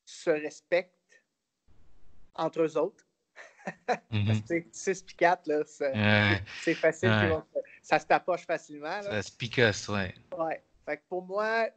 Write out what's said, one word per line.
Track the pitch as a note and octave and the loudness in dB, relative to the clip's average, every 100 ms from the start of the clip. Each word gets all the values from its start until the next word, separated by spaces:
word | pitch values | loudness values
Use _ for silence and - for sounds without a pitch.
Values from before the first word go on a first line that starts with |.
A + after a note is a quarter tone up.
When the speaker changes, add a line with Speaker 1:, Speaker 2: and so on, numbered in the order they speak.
| - | -20
Speaker 1:
se | - - | -8 -2
respectent | D3+ D3+ - _ F3 F3+ _ _ _ _ _ _ _ _ - - - - - - - | -2 -2 -12 _ -2 -2 _ _ _ _ _ _ _ _ -20 -20 -18 -16 -16 -16 -4
entre | D#3+ E3 | -4 0
eux | D#3+ D3+ | 0 0
autres. | E3+ - _ _ _ - - _ - | -2 -4 _ _ _ -20 -20 _ -14
<laughs> | - - A#3+ _ | -12 -4 -4 _
Speaker 2:
Mhm. | G#2 G2+ | -2 2
Speaker 1:
Parce | A2 | 0
que, | G#2+ | 0
tu | E3+ E3+ | -4 -4
sais, | - - F3+ | -8 -4 -4
six | |
puis | - - | -8 2
quatre, | F3 E3 - | 2 2 0
là, | D3+ D3+ | -2 -2
c'est, | - C#3+ | -4 -4
Speaker 2:
Ouais. | A#2+ G#2 G#2+ G#2 G2+ G2 - | 2 4 6 6 2 -2 -4
Speaker 1:
c'est | - | -2
facile | D#3+ D#3+ D#3 - | 2 2 4 2
Speaker 2:
Ouais. | G#2+ | 4
Speaker 1:
qu'ils | G#2 | 4
vont | D#3 - | 2 -2
se, | C#3+ - - | -8 -8 -16
ça | - D#3 | 0 0
se | - | 4
tapoche | D3+ - E3+ - | 2 2 -4 -2
facilement, | D#3+ - D3 D3+ | -6 -6 -12 -8
là. | G3 | -8
Speaker 2:
Ça | G3+ G#2+ | -4 -4
se | F#2+ | -4
picosse, | - A2+ - A#2 G2 - | -8 -4 4 4 4 -2
ouais. | G2+ F#2 - _ F3+ | -4 -4 -8 _ -6
Speaker 1:
Ouais. | D#3+ D3+ _ _ - | -6 -6 _ _ -10
Fait | D3+ | -10
que | _ | _
pour | F3+ | -10
moi, | F3+ G3 G#3+ A3+ A3 | -6 -4 -2 -2 -2